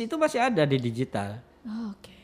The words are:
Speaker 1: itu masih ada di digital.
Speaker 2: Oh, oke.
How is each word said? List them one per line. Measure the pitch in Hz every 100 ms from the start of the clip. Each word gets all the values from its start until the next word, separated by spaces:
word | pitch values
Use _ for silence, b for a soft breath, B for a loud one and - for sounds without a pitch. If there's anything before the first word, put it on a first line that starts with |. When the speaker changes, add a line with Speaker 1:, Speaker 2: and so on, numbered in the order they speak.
Speaker 1:
itu | 226 320
masih | 311 247
ada | 254 196 143
di | 135
digital. | 120 117 131 107 101 113 - _
Speaker 2:
Oh, | 233 220 220
oke. | 196 B B